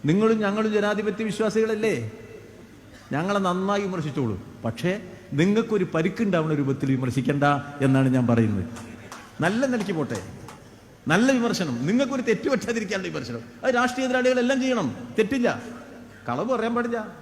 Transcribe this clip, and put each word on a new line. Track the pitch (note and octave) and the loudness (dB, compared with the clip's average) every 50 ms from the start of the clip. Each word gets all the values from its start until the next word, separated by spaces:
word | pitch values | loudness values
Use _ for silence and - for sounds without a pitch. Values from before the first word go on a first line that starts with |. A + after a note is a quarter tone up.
| - | 2
നിങ്ങളും | C#3+ E3 G3+ A3 A3 A3+ A3 | 2 4 4 4 4 4 2
ഞങ്ങളും | G#3 G3 G3+ G#3+ A3 A3 | 2 0 0 0 0 0
ജനാധിപത്യ | G#3+ G#3 G3+ G#3 G#3 G3+ G#3 G#3+ G3 - A3+ | 2 2 2 2 0 0 -2 -2 -2 -2 -4
വിശ്വാസികളല്ലേ? | G#3+ F3 - A3 G#3+ E3+ A3 A3 A3 A3 G#3 A3 A3 F3 B2 A2+ A2 - - - - - - - - - - - - - - - - - - - - | -4 -2 0 -2 0 2 2 0 2 0 0 0 0 0 0 -4 -8 -10 -14 -18 -18 -20 -20 -20 -20 -20 -20 -20 -20 -20 -20 -20 -20 -20 -20 -10 -6
ഞങ്ങളെ | C3 D3 E3 G3 G3+ G3+ | -4 -4 -2 0 0 0
നന്നായി | F#3+ F3+ F3+ F#3 F#3+ G3 G3+ G3+ | 2 0 0 0 0 0 0 0
വിമർശിച്ചോളൂ, | G3+ F#3+ F#3 E3+ D3 D3+ B2 D3+ C3 A2+ G2+ G2+ - - - - - | -2 -2 -4 -4 -4 -4 -2 -2 -2 -2 -2 -6 -8 -16 -16 -6 -6
പക്ഷേ | A2+ A2 - - F3 F#3+ A3 - - - - - - | -6 -4 -2 -2 -2 -2 -2 -6 -14 -18 -18 -12 -4
നിങ്ങൾക്കൊരു | C#3+ C#3 E3 G3 G#3 A3 A3+ A3+ A3 G3 F#3 - - | 0 2 4 4 4 2 2 2 0 0 0 0 0
പരിക്കുണ്ടാവുന്ന | D#3+ D#3+ G3 - - A#3 G3+ F3+ E3 D#3 D#3+ D#3 | 0 0 0 0 0 0 2 2 2 2 2 0
രൂപത്തിൽ | C#3+ C#3 C#3 C3 C3+ C#3+ C3+ | 0 2 0 0 0 2 0
വിമർശിക്കണ്ട | C3+ B2 C3 B2 A#2 C3+ A#2+ C#3 C#3+ C#3+ C#3+ C#3+ C#3+ C#3 - - - - | 2 2 0 0 0 0 0 2 2 4 4 4 4 2 -2 -8 -4 0
എന്നാണ് | D3 C3 C3+ C3+ C3+ C3 | 4 4 6 6 4 4
ഞാൻ | B2+ B2+ A#2+ | 4 4 4
പറയുന്നത്. | A#2 A#2 A#2 A2+ G#2 G2+ G2 F2 - - - - - - - - - - - - - - - | 4 4 4 4 4 2 0 -2 -6 -8 -14 -14 -16 -16 -18 -16 -18 -18 -18 -18 -20 -6 -2
നല്ല | D3+ F3 G#3 A#3 C#4 | 0 0 2 2 0
നിലയ്ക്ക് | C4 B3 A#3 F#3+ G3 | 0 0 -2 -2 -2
പോട്ടെ, | F#3 D#3+ C#3 - A#2+ G2 - - - - - - - - - - - - - - - - - - | -2 -2 -2 -4 -4 -8 -8 -10 -16 -16 -16 -18 -18 -20 -20 -20 -20 -20 -20 -20 -20 -10 0 2
നല്ല | D#3 F#3+ A#3+ C4+ | 4 4 6 4
വിമർശനം, | C4+ B3 A#3 A#3 - - F#3 D3 A#2+ A#2 B2+ | 4 4 2 0 0 -2 -2 -4 -2 -2 0
നിങ്ങൾക്കൊരു | D#3+ G#3+ B3+ C#4 B3 C#4 B3+ | 2 2 2 2 0 0 -2
തെറ്റ് | - A#3 G#3+ - - D4 | 0 0 0 0 0 0
പറ്റാതിരിക്കാനുള്ള | C4+ G#3 - - A#3 A3+ G#3+ F3+ G#3 F#3+ F#3 F3 | 0 0 -2 -2 -4 -4 -2 -2 -4 -4 -4 -4
വിമർശനം. | D#3 D3 C3+ A#2 A#2 A2+ A#2 - - - - | -6 -6 -6 -6 -8 -10 -10 -14 -16 -2 0
അത് | C4 A#3+ | 2 2
രാഷ്ട്രീയ | A#3+ B3 B3 A#3+ C4+ C4 | 4 2 2 0 0 0
എതിരാളികളെല്ലാം | B3 B3 B3+ B3 B3+ B3+ B3 A#3+ B3 C#4 C4 | 2 2 4 4 4 4 4 2 2 2 2
ചെയ്യണം, | B3+ C4 B3+ A3+ E3+ A#2+ - - - - - G#3+ | 2 2 2 2 0 -2 -4 -6 -12 -4 0 0
തെറ്റില്ല. | G#3+ G3+ C4+ C4 A#3+ F#3+ C#3 - - - - - - - - - - - - - - - | 0 2 2 0 2 0 0 -2 -8 -12 -14 -16 -16 -18 -18 -20 -20 -20 -20 -12 -6 -4
കളവ് | A#2+ C3+ G3 A#3+ | -4 -2 0 0
പറയാൻ | C4 A3+ A3 A#3 A#3 | 0 0 0 0 -2
പാടില്ല | A#3 A#3+ A#3 A#3 A3+ G#3+ G3 E3+ - | -2 -2 -2 -4 -6 -6 -8 -14 -18